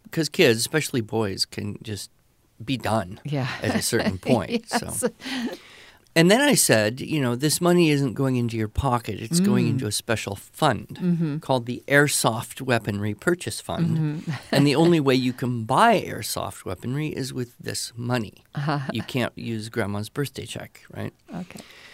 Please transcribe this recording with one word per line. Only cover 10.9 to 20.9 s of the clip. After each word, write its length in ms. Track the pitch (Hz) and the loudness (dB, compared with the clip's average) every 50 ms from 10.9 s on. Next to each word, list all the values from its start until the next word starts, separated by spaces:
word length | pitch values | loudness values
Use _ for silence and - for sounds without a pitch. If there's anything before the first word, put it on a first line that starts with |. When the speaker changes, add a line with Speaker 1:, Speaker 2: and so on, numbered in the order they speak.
| 156 - | -8 -2
Speaker 2:
Mm-hmm. 400 | 180 175 175 165 170 151 139 160 | 0 0 2 2 0 -2 -2 -4
Speaker 1:
called 260 | - - 135 123 117 | -2 0 0 0 0
the 160 | 123 120 - - | -4 -8 -8 -2
Airsoft 760 | - 139 143 147 139 - - - 127 113 117 - - - - | 2 4 4 4 4 2 2 2 2 0 0 -4 -8 -10 -8
Weaponry 500 | 131 131 120 110 - 117 101 101 104 107 | 0 0 0 0 0 -2 -2 -2 -2 -4
Purchase 480 | 104 - - 175 175 180 - 110 - - | -4 -2 -2 -2 -2 0 -4 -6 -8 -8
Fund. 380 | - - - - 165 165 160 160 | -6 -6 -2 -2 0 0 0 0
Speaker 2:
Mm-hmm. 320 | 156 151 147 175 - 165 135 - | -2 -2 -4 -6 -8 -8 -8 -10
<laughs> 80 | - - | -6 0
Speaker 1:
And 160 | - 139 139 | 2 4 4
the 80 | 143 123 | 4 4
only 240 | 147 165 170 175 160 | 4 6 6 4 4
way 160 | 135 135 127 | 4 4 4
you 200 | 131 127 127 123 | 4 2 0 -2
can 300 | - 131 123 123 117 110 | -2 -2 -2 -2 -2 -2
buy 360 | 110 131 165 220 240 214 170 | 0 4 4 6 6 4 4
airsoft 640 | - - - - 107 - - - 90 98 - - - | 0 -4 -8 -8 -8 -6 -6 -6 -6 -6 -8 -10 -8
weaponry 440 | 95 92 - - 117 131 147 156 151 | -8 -8 -6 -6 -4 -4 -4 -4 -4
is 260 | - - 135 135 139 | -6 -6 -8 -6 -6
with 200 | 127 120 - - - | -8 -8 -8 -12 -12
this 340 | - 113 107 - - - 117 | -10 -8 -8 -8 -8 -8 -10
money. 480 | 117 120 120 127 120 104 - - - _ _ - | -8 -4 -2 -2 -2 -4 -6 -10 -18 _ _ -8
Speaker 2:
Uh-huh. 240 | 147 143 151 147 143 135 - - | -4 -2 -2 -2 -2 -4 -4 -6
Speaker 1:
You 80 | 110 | -6
can't 340 | - - - 123 113 - - | -6 -4 -2 -2 -2 -2 -4
use 320 | - 120 117 113 110 107 113 | -8 -8 -6 -6 -6 -8 -4
grandma's 400 | - 120 101 101 101 104 104 - | -4 -2 -2 -2 -2 -4 -6 -6
birthday 380 | - 143 143 - - - - | -6 -6 -6 -6 -8 -10 -12
check, 340 | - - 107 - - - - - - | -10 -12 -12 -12 -14 -18 -20 -20 -16